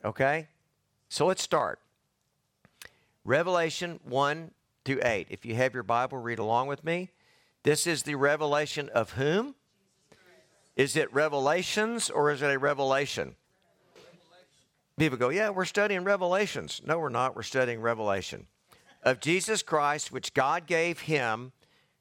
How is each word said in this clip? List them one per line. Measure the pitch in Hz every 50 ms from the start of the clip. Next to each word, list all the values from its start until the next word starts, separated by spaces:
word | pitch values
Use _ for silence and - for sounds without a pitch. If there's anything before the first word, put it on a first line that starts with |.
| -
okay? | 107 - - 135 139 147 165 156 - _ _ _ _ _ _ _ _ _ _ _ _
So | - - 147
let's | 180 190 - -
start. | - 175 151 120 80 57 - _ _ _ _ _ _ _ _ _ _ _ _ _ _ _ _ _ _ _ _ - - _ _ _ _ _ _ -
Revelation | 98 123 151 175 185 180 175 165 160 147 - 180 170 170 - -
one | - 123 135 139 143 151 160 165 160 - _ _ _ _ _ -
through | 135 135 123 -
eight. | 120 110 98 80 -
If | 98 - -
you | 117 110
have | 117 127 131 110
your | 127 107
Bible, | 98 117 117 127 127 135 127
read | 117 117 117 113
along | 104 107 113 120 131
with | 139 143 135 -
me. | 160 165 180 185 - _ _ _ _ _ _ _ _ _ _ -
This | 147 151 - -
is | 170 165 139 -
the | 151 147
revelation | 135 139 143 151 151 156 147 143 147 151 143 - 156 143 127
of | - 113 110 - -
whom? | 127 135 147 165 202 247 285 269 - _ _ _ _ _ _ _ _ _ _ - _ _ - - - _ _ _ _ _ _ _
Is | - 135 139 -
it | 156 147 - 113
revelations | 139 151 156 147 139 135 143 160 180 180 - - 208 214 226 233 233 - -
or | - 151 147 147
is | 147 127 147
it | 139
a | 139 131
revelation? | 135 143 147 135 139 135 135 135 143 131 - 107 76 65 - - _ _ _ _ _ _ _ _ _ _ _ - - - - - _ _ - - - _ _ _ _ _ _ _ _ _ _ -
People | 156 156 131
go, | 117 123 123
"Yeah, | 156 196 220 208
we're | 196 185 185
studying | 170 - 208 202 208 202 180 180
Revelations." | 196 202 190 185 175 180 196 214 180 - 123 82 - - - -
No, | - 156 170
we're | 156 139
not. | 117 117 127 131 -
We're | 110 110
studying | - - 131 127 120 120 110
Revelation, | 110 117 117 110 110 101 98 98 87 - - - - - _ _ _ _ - - _ _ _ _ -
of | 127 131 -
Jesus | - 147 175 190 - - 220 196 -
Christ, | - 160 151 147 143 147 156 - - -
which | 131 - - -
God | 139 131 139 156 180 170
gave | 143 175 160 165 175 165 -
him | - 156 156 143 123 113 110 113 127 131 - _ _ _ _ _ _ _ _ _